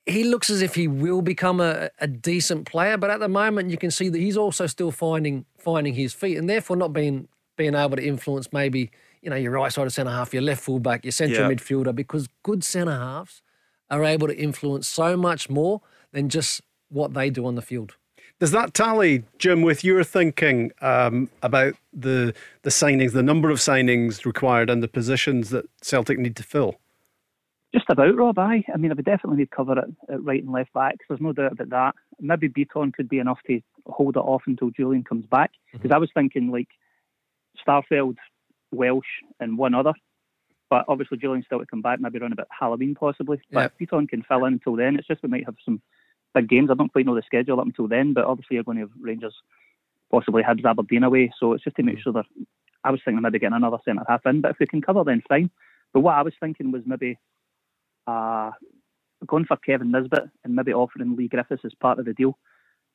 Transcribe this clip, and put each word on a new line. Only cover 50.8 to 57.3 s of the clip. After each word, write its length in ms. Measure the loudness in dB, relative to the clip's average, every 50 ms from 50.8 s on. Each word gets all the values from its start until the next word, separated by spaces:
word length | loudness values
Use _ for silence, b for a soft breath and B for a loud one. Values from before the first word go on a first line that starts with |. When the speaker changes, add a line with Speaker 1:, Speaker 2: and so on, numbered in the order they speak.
| 0 2 2 4 4
Speaker 4:
away. 280 | 6 6 4 4 2 0 0
So 160 | 0 0 0
it's 100 | 0 -2
just 120 | -4 -2
to 60 | 0
make 140 | 0 0 0 -2
Speaker 1:
Mm. 40 |
Speaker 4:
sure 100 | -4 -2
that, 140 | -2 -2 -4 _ _ -18 -18 -18 _ _ _ _ _ _ -2
I 60 | -2
was 100 | -2 0
thinking 200 | 0 0 0 0
maybe 160 | 0 0 0 0
getting 180 | 0 0 2
another 220 | 2 2 0 0 -2 -2
centre 200 | -2 -4 -2 0
half 200 | 0 0 0 2
in, 160 | 2 2 2
but 80 | 2 0
if 80 | 0 0
we 80 | -2
can 160 | 0 0 -2
cover, 220 | 0 2 2 2 2
then 180 | 2 2 0 2 2
fine. 220 | 2 2 2 0 -4 b b b b b b b 2
But 60 | 4
what 140 | 4 4 4
I 60 | 2
was 120 | 2 0 -4 -6
thinking 320 | -8 -8 -6 -6 -4 -4
was 120 | -4 -4 -4
maybe, 320 | -6 -6 -4 -4 -6 -6 -8 _ _